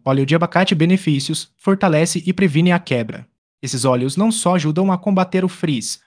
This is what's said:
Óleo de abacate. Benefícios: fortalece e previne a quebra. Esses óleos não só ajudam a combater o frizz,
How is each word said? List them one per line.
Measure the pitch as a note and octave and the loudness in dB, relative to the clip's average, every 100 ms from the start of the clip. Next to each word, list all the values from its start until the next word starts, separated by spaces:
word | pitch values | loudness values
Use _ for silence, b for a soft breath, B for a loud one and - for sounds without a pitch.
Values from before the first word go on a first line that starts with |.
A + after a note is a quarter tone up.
Óleo | - C3+ C3+ | -2 0 2
de | |
abacate. | D#3+ E3+ E3+ F#3+ | 0 2 0 0
Benefícios: | E3 E3 F#3+ E3 C#3 C3+ D#3 - _ | 2 2 2 2 -2 -2 -6 -8 _
fortalece | - G3 G3 D3+ E3+ F3+ E3+ | -2 0 2 2 2 -2 -2
e | |
previne | F3+ F#3+ C#3+ F3+ | 0 2 2 2
a | F3 | 2
quebra. | - B2 A2 - - _ _ - | 0 -4 -4 -10 -18 _ _ -14
Esses | C3 B2+ C3 | -8 -2 0
óleos | B2+ C3 D#3 | 0 0 0
não | A3+ | 0
só | A3 F3 | 0 0
ajudam | F3+ D3+ D#3 G3 | 0 0 0 0
a | F3+ | 0
combater | G#3 F#3+ F3+ F#3 | 0 0 0 -2
o | F#3 | -2
frizz, | - E3 B2+ G#2 - | -4 -4 -4 -6 -12